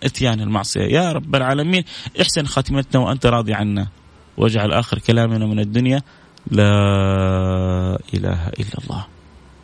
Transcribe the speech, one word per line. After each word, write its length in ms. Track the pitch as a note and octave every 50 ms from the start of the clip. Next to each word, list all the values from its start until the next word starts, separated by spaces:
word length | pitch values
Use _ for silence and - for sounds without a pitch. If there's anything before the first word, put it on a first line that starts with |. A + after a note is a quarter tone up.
| -
إتيان 380 | C3 - - C3 B2 A2+ A2
المعصية. 400 | G#2+ G2+ G#2+ G2 G2+ - - G2+
يا 300 | G2 G#2 B2+ D#3+ F3+ E3+
رب 240 | D#3 - - D#3 C#3
العالمين، 480 | C3+ B2+ C3 C#3 C#3+ D3+ E3+ F#3 F#3 - - - - - - - -
احسن 240 | F#3 - - E3 C#3+
خاتمتنا 560 | C#3 - C3+ C3 - C#3 C#3 C3+ - - C3
وأنت 240 | B2 F2+ C3 C3 -
راضي 280 | A#2+ A#2 A#2+ A2 G#2+ G#2+
عنا. 340 | G2+ G#2 G#2 G2+ G2+ G#2 G2+ - - - - - - - _ _
واجعل 360 | - G#2+ A2+ G#2+ A2 G#2 G#2 D2+
آخر 260 | A2+ A2+ - - A2
كلامنا 460 | - - A#2 A#2 A#2 A2+ A2+ A2 G#2+
من 140 | G#2+ G#2+ G#2+
الدنيا 420 | G#2 G2+ A2 A#2+ B2+ B2+ C3+ C#3+ - - - - - - - - - -
لا 1500 | - G#2+ G#2 G2+ G#2 G2+ G2+ G2+ G2 G2 G2 G2 G2 F#2+ F#2+ F#2+ F#2 F#2 F#2 F#2 F#2 F#2 F#2 F#2 F2+ F#2 F#2 F#2 F#2+ - - - -
إله 340 | F#2 F#2+ F#2+ F#2 F2 E2+
إلا 300 | - - - - G2+ - - -
الله. 220 | - - G2 G2+ - - - - - - - - - - -